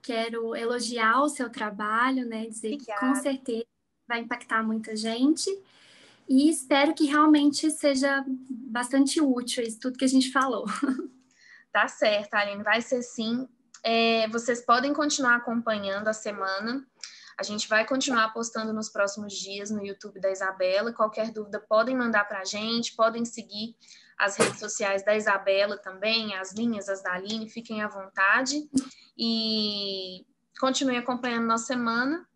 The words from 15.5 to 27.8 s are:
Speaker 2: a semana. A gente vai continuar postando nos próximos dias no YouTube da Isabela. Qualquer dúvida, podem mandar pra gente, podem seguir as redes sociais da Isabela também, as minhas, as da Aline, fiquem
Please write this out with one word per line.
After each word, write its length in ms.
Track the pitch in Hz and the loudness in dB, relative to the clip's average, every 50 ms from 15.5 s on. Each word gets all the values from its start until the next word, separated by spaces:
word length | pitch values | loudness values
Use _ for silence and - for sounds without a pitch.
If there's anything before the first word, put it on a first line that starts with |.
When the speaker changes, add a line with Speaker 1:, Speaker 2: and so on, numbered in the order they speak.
| 226 233 226 226 220 208 202 196 190 202 214 214 | -2 -2 0 0 -2 -2 -2 -4 -4 -2 -2 -2
Speaker 2:
a 40 | 220 | -2
semana. 720 | 214 - 220 202 196 190 190 190 196 208 226 247 277 269 _ _ _ - - - - - - - | -2 -4 -8 -6 -4 -4 -4 -4 -4 -4 -4 -4 -6 -8 _ _ _ -18 -18 -18 -20 -20 -18 -10
A 60 | - | -8
gente 260 | 196 196 208 208 - - | -6 -6 -4 -6 -2 2
vai 160 | 220 214 226 | 2 2 2
continuar 480 | - 269 262 254 277 254 226 220 220 | 2 0 -2 0 0 2 2 2 2
postando 400 | 220 233 233 233 - 226 220 220 | 0 -4 -8 -6 -4 -6 -4 -4
nos 160 | 220 220 214 - | -4 -6 -6 -6
próximos 460 | - 214 202 196 202 214 208 202 196 | -2 0 0 0 0 -6 -10 -10 -8
dias 360 | - 190 196 196 202 202 208 | -10 -10 -8 -8 -10 -6 -6
no 140 | 214 208 196 | -6 -6 -6
YouTube 340 | 202 196 _ - 208 - 196 | -8 -10 _ -14 -16 -12 -4
da 100 | 185 190 | -2 -2
Isabela. 640 | 190 190 196 190 190 185 185 185 185 202 214 233 | -2 -2 -4 -6 -2 -2 0 2 2 2 0 -2
Qualquer 380 | 233 - 220 214 214 220 220 226 | 0 0 0 0 0 -2 -4 -4
dúvida, 300 | 220 220 214 202 202 208 | -4 -8 -10 -8 -8 -8
podem 340 | - _ 220 220 233 247 262 | -2 _ 4 4 4 4 0
mandar 300 | 254 247 233 220 208 202 | 0 0 2 2 2 0
pra 180 | 202 214 196 190 | 0 -4 -8 -8
gente, 500 | 185 - 208 214 226 226 233 233 - - | -6 -6 -4 -4 -2 -2 -2 -2 -4 0
podem 300 | - 220 226 226 233 233 | 2 2 2 2 0 -6
seguir 500 | 233 - - 208 - 208 208 214 233 226 _ _ - - - - _ _ | -6 -6 -12 -14 -12 -10 -10 -10 -10 -12 _ _ -20 -20 -20 -20 _ _
as 200 | _ 190 202 196 - | _ -2 -2 2 2
redes 200 | 220 - - - | 0 0 0 -6
sociais 460 | 220 208 - - 214 196 196 196 196 | -10 -8 -6 -4 -2 0 0 0 2
da 100 | 208 208 | 2 0
Isabela 640 | 220 208 214 202 196 196 196 196 196 202 202 208 | 2 2 2 0 2 2 2 2 2 2 0 0
também, 580 | 196 - 190 185 190 196 220 226 226 220 208 196 | -6 -10 -14 -10 -4 -2 0 0 0 0 -2 -6
as 180 | 185 190 190 190 | -8 -8 -8 -6
minhas, 340 | 214 233 240 226 202 190 - | -2 -2 -2 -2 -2 -4 -6
as 140 | 196 190 | -6 -6
da 100 | 190 185 | -4 -4
Aline, 380 | 180 185 190 208 220 226 226 220 | -4 -4 -6 -6 -8 -8 -8 -10
fiquem 320 | - 233 233 - 220 214 | -12 -14 -12 -8 -6 -4